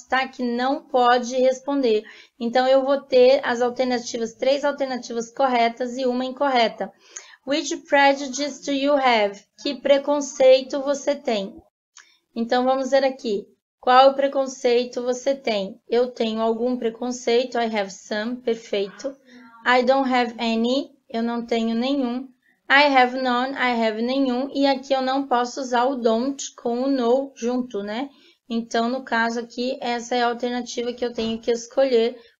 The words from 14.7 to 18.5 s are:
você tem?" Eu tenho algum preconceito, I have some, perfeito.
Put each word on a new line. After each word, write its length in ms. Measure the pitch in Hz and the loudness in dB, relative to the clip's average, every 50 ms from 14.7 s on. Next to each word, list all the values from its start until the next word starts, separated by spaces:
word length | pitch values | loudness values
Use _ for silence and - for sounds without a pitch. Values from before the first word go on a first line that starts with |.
| 240 240 247 240 - 254 240 | 2 2 0 -2 -4 -6 -4
você 320 | 247 247 247 - 277 277 | -4 -4 -2 -2 -2 -4
tem?" 460 | 269 - 240 220 208 190 196 226 - _ - | -2 -2 -4 -2 -2 -4 -6 -8 -14 _ -2
Eu 200 | - 233 247 247 247 | 0 0 0 0 -2
tenho 280 | - 233 220 220 220 | -4 -4 -4 -2 -2
algum 360 | 226 226 226 220 233 254 254 | 0 0 0 0 -2 -2 -2
preconceito, 840 | 247 254 226 220 - 233 247 247 247 - - 233 240 262 254 - 247 | -2 -4 -6 -6 -4 -6 -8 -8 -6 -2 0 2 2 0 0 -2 -4
I 80 | 233 226 220 | -2 -2 -2
have 140 | 214 202 196 | -2 -4 -4
some, 460 | 190 - - - 226 214 214 233 254 | -8 -14 -12 -8 -6 -6 -4 -6 -6
perfeito. 800 | 247 - - | -6 -4 -4